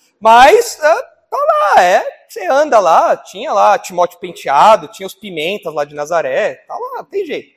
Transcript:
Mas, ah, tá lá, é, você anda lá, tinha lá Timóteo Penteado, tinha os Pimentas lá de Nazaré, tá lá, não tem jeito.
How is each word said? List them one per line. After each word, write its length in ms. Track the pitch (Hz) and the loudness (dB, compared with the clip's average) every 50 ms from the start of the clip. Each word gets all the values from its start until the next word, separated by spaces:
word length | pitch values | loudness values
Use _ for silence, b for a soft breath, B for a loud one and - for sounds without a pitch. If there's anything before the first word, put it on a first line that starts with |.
| _ _ _ _ | _ _ _ _
Mas, 600 | 208 220 226 240 254 294 392 480 466 - - - 311 | 2 4 6 6 8 6 6 4 2 -2 -6 -2 0
ah, 200 | 302 349 466 - - _ _ _ _ | 0 0 0 -4 -8 _ _ _ _
tá 60 | - 523 | -8 -4
lá, 440 | 587 622 622 605 605 587 539 269 185 | -2 0 0 0 0 2 2 2 2
é, 220 | 175 190 240 466 554 - _ _ _ | 2 2 0 -2 -4 -10 _ _ _
você 180 | - 453 370 | -14 -10 -6
anda 320 | 349 262 277 311 302 254 220 | -2 -2 -2 0 2 0 2
lá, 380 | 190 165 170 226 311 311 202 | 2 2 2 2 2 0 -2
tinha 360 | - - - - 185 247 311 247 | -4 -6 -12 -16 -14 -10 -6 -2
lá 260 | 202 202 208 202 185 | 0 2 2 0 0
Timóteo 400 | - - 185 175 175 175 - _ | -4 -6 -4 -4 -4 -4 -4 _
Penteado, 720 | - 180 170 - - 156 139 143 170 208 220 196 156 139 | -18 -18 -16 -12 -6 -2 2 4 4 6 4 4 0 -6
tinha 180 | - - 190 | -16 -16 -16
os 80 | 190 - | -16 -16
Pimentas 580 | _ - 202 180 156 151 175 202 202 - 165 151 | _ -18 -12 -10 -8 -6 -6 -6 -8 -10 -10 -8
lá 120 | 156 147 | -8 -8
de 100 | 147 147 | -8 -8
Nazaré, 600 | 147 147 151 175 165 147 131 131 175 214 170 131 - _ | -10 -8 -4 -4 -4 -2 -2 -2 -4 -4 -4 -6 -10 _
tá 80 | - - | -16 -14
lá, 240 | - 466 523 523 - | -14 -12 -12 -12 -14
não 60 | - | -14
tem 200 | _ - 392 392 | _ -10 -8 -8
jeito. 300 | 294 220 147 - _ _ | -8 -10 -12 -12 _ _